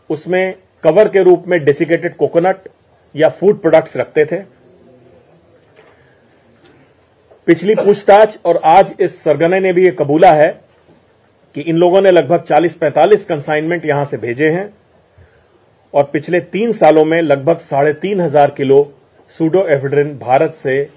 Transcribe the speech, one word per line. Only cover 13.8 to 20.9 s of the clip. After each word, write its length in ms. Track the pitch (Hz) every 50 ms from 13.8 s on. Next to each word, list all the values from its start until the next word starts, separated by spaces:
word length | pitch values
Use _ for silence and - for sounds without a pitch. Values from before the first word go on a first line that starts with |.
| 160
यहां 200 | 151 139 143 143
से 120 | 143 139 113
भेजे 320 | 107 120 117 131 156 156
हैं 200 | 160 180 202 208 - _ _ _ _ _ _ _ _ _ _ _ _ _ _ _ _ _ _ _ _ _ _ _ -
और 100 | 143 139
पिछले 360 | - - 151 147 160 180 175 170 -
तीन 200 | - 185 233 233
सालों 340 | - - 170 156 156 156 156
में 160 | 156 165 170
लगभग 360 | 170 143 139 139 135 160 170 165
साढ़े 360 | - - 147 135 147 151 147
तीन 280 | 151 - 190 208 185
हजार 300 | 175 151 135 147 143 139
किलो 300 | - - 139 131 135 143 143 143 - _ _ _ _ _ _ _
pseudoephedrine 840 | _ - 165 160 160 190 190 165 143 139 135 135 143 143 147 151 147 120
भारत 340 | - 120 131 139 160 151 156
से 260 | - - 135 131 139 143 143